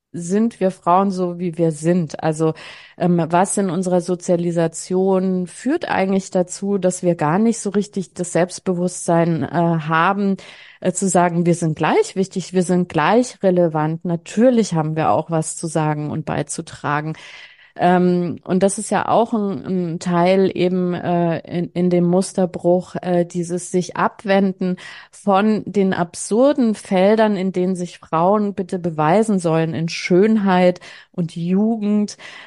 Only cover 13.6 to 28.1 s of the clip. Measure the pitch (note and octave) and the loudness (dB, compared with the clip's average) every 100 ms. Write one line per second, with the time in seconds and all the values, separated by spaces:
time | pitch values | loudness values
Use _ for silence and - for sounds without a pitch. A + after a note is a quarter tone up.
13.6 | F3 D#3 D#3 E3 F3+ E3+ - - B3+ A#3 | 2 0 -2 -4 -4 -6 -4 2 4 4
14.6 | G3+ E3 D#3 D#3 D3+ G#2+ D#3+ D#3+ D#3+ - | 0 0 -2 0 2 2 0 -4 -4 -8
15.6 | E3 E3 D3+ D3+ D3 B2 D#3+ D#3 D3 - | -4 -2 0 -2 -4 -6 -4 -6 -6 -8
16.6 | E3 - C#3 D3 D#3 D#3 - - - - | -12 -8 -4 -4 -4 -10 -14 -20 -20 -20
17.6 | - - F3 F3+ F3+ F3+ F3 - - F#3 | -20 0 2 4 4 2 -2 -6 -4 0
18.6 | G3 G#3 G#3 G3 - D#3+ A3+ A3+ G3+ D#3+ | 0 -2 -4 -4 0 0 2 0 -2 -6
19.6 | - F#3 F3 E3+ F3+ F3 F3+ F#3+ F#3+ - | -4 -4 -4 -4 -2 2 4 4 2 2
20.6 | F3+ F#3 F3+ F3 D#3+ F3 E3+ D#3+ - F3 | 0 0 -2 -2 -2 0 0 -2 -6 -6
21.6 | E3+ F3 F3+ F3 F3 F3+ F#3+ - F#3 E3+ | -4 -2 2 2 4 2 0 -2 -2 0
22.6 | F3 F3+ F3 - F3+ F3 F3 F3+ E3+ F3 | 2 2 0 -10 -2 0 0 -4 -6 -6
23.6 | - F#3 E3+ - G3 - G3+ G3 G3 F#3 | -4 -4 -4 -2 -4 -4 0 2 2 -2
24.6 | F#3 F3+ - - - - G3+ F#3+ G#3+ G#3+ | -4 -4 -8 -20 -20 -6 0 2 2 0
25.6 | - G3+ F#3+ - E3+ - - G#3 C#4 D4 | -2 0 0 0 -4 -6 -2 2 4 4
26.6 | A#3 G3+ - F#3+ F#3+ A3 G#3+ G3+ F#3+ F3+ | 0 -2 -2 2 4 4 2 2 -2 0
27.6 | F3+ F3+ F3 - - | -2 -2 -6 -12 -4